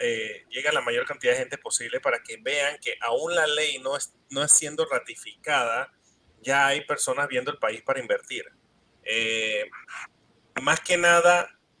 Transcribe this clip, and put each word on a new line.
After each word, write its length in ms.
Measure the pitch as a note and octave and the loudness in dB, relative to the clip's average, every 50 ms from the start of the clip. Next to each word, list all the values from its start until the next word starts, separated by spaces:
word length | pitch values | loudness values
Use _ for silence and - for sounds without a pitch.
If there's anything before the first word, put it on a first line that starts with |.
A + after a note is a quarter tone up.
eh, 440 | B2 A#2+ A#2 A2 A2 A2 G#2 - - - | -2 -2 -2 -2 -4 -6 -8 -12 -16 -12
llegue 180 | A#2 B2+ C3+ | -8 -4 -2
a 60 | D3+ D3+ | 0 0
la 80 | C#3+ | 0
mayor 240 | B2 A#2+ A#2+ A#2+ B2 | 0 0 -2 -2 -2
cantidad 280 | - A#2 - - B2 B2 | -4 -6 -2 0 2 2
de 60 | C3 | 2
gente 200 | B2+ B2 - - | 0 -6 -8 -12
posible 400 | - - - - A#2+ A#2 B2 B2+ | -8 -4 -4 -4 -4 -4 -6 -2
para 240 | - D3 - - - | -2 0 -2 -2 -4
que 140 | - A2+ | -10 -14
vean 400 | A2 A2 C3 C#3+ D3 C#3+ C#3+ D3+ C#3+ | -8 -6 -4 -2 0 0 -2 -2 -4
que 120 | - A#2+ G#2 - - | -8 -8 -8 -6 -4
aún 280 | A#2 A#2 C3 D#3 E3 F3 | -2 -2 -2 -2 0 0
la 100 | E3+ D#3 | 2 2
ley 320 | D3+ D3 D3+ D#3 D3 C#3 B2+ | 2 2 0 0 -2 -4 -6
no 140 | C3 C3+ C#3 | -6 -4 -4
es, 160 | C#3 - - _ _ _ - | -4 -6 -8 _ _ _ -8
no 120 | C#3 C#3 D3 | -4 -2 2
es 80 | D3 | 4
siendo 340 | - - D#3 D3 D3+ D3+ D#3+ | 4 4 2 0 -2 -2 -2
ratificada, 1080 | - C#3 B2 - - A2+ - - E3+ - _ - D3+ D3 C3+ A#2+ A#2 A2+ B2 C#3 - _ _ _ _ _ _ _ _ _ _ | 0 0 -4 -4 -6 -16 -16 -16 -18 -18 _ -4 0 0 2 2 2 0 -2 -4 -6 _ _ _ _ _ _ _ _ _ _
ya 240 | - C3 C3+ C#3 C#3 | -2 2 4 4 4
hay 140 | C#3 C#3 D3+ D3 | 4 2 0 -2
personas 420 | - D3+ C#3+ - C3+ C3 C#3 C#3+ | -4 -4 -2 -2 -2 0 -2 -2
viendo 240 | C#3+ C3 B2+ B2 C#3+ | -2 -2 -2 -2 -4
el 80 | C#3+ - | -4 -2
país 240 | - A2 A2 A2+ - | -2 -2 -2 -2 -4
para 160 | - C3+ C3+ | -4 -4 -2
invertir. 440 | B2 A#2 - - - - C3 A#2 - - _ _ _ _ _ _ _ _ _ _ - | 0 -2 -2 -2 -2 -6 -10 -10 -10 -12 _ _ _ _ _ _ _ _ _ _ -6
Eh, 640 | - A2 A2+ A2+ A2 A2+ A2 A2 A2 G#2+ G#2 G#2+ - - - - - - - - - _ _ _ _ _ _ _ _ - - | -2 -2 0 0 0 -2 -2 -2 -2 -2 -2 -4 -6 -10 -20 -18 -16 -16 -16 -16 -16 _ _ _ _ _ _ _ _ -10 -4
más 180 | C3 D3 D#3+ D#3+ | 0 0 0 0
que 160 | - - F3+ | 2 0 2
nada, 500 | F3 F3 F3 E3+ E3+ E3+ F3 F3 F3 E3+ - - _ _ _ _ _ | 4 6 6 8 8 8 8 6 6 2 -2 -8 _ _ _ _ _